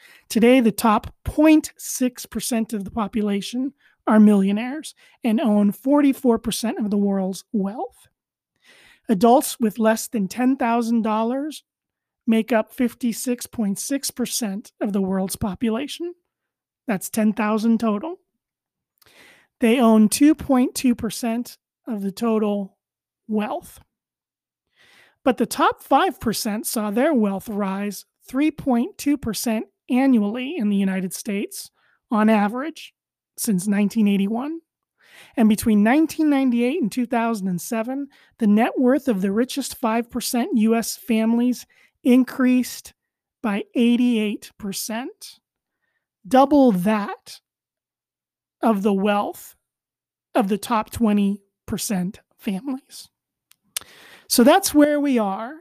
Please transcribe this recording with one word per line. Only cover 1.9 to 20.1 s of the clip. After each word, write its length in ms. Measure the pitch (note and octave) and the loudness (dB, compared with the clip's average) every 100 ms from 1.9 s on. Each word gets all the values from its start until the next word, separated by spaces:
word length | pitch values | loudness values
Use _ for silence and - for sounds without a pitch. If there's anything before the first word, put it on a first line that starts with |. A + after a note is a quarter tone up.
| - B3+ B3 - | -4 -4 -4 -10
percent 480 | A3 - A3+ A3+ | -8 -4 -4 -4
of 100 | G#3 | -8
the 60 | G3 | -8
population 840 | A#3 G3 A3 G#3 G3+ F3+ B3 C4+ - _ _ - | -6 -4 -2 -2 -4 -4 -6 -6 -8 _ _ 2
are 140 | A3 | 6
millionaires 760 | G#3 G3+ G3 G#3 B3 D4+ - - _ _ | 8 6 2 -2 -6 -10 -12 -20 _ _
and 160 | A#3+ A3 | -2 0
own 320 | C4 G#3 G#3 | 2 2 2
forty-four 680 | - C4+ D4 C#4+ B3+ B3 A3+ | 0 0 4 4 2 0 0
percent 400 | A#3 - A3 F#4+ | -2 -4 -6 -4
of 120 | G#3 | -2
the 80 | G3+ | 0
world's 440 | G3+ G3 F#3+ F#3 - | 0 -2 -4 -8 -6
wealth. 540 | A3 F#3+ A#3+ G#4 _ _ _ _ _ _ _ _ _ _ _ - | -4 -4 -6 -12 _ _ _ _ _ _ _ _ _ _ _ -4
Adults 500 | G3 A#3 C4 - - | 2 6 4 2 -2
with 200 | A3 - | -4 0
less 280 | A3 A3 - | 0 0 -4
than 220 | A3 F#3+ | -6 -4
ten 260 | - B3+ | -2 -2
thousand 460 | C4+ A#3+ A#3 A3+ A#3 | 0 0 0 0 -2
dollars 640 | G#3+ G#3+ A3+ C4+ D4+ - _ _ _ _ _ _ - | 0 -2 -2 -4 -8 -12 _ _ _ _ _ _ 0
make 260 | A3+ A3 | 0 2
up 180 | A3 - | -2 -2
fifty-six 760 | - A#3+ - A#3+ - B3+ B3 - | -4 -4 -2 -6 -4 -6 -6 -8
point 320 | - G3+ F#3+ | -6 -4 -4
six 320 | - C#4 - | -6 -6 -6
percent 640 | - A#3 - G#3 G3 - _ | -6 -6 -4 -6 -8 -14 _
of 140 | A#3 | -4
the 80 | G3 | -2
world's 360 | F#3+ F#3+ F#3+ - | -2 -2 -4 -6
population. 760 | G#3 F3+ A3+ A3+ C#4+ - E4+ F4 _ _ _ _ _ _ - | -6 -4 -4 -4 -6 -10 -12 -12 _ _ _ _ _ _ -6
That's 220 | F#3+ - | -6 -4
ten 240 | - G#3+ | -2 0
thousand 480 | G#3 G#3 A3 A3+ A3+ | 0 -2 0 0 0
total. 360 | A3+ G#3 D#4+ F#4 _ _ _ _ _ _ _ _ _ _ - _ _ _ | 0 -4 -8 -12 _ _ _ _ _ _ _ _ _ _ -20 _ _ _
They 200 | A#3 C4 | 2 4
own 300 | A3+ A3 G#3+ | 6 6 4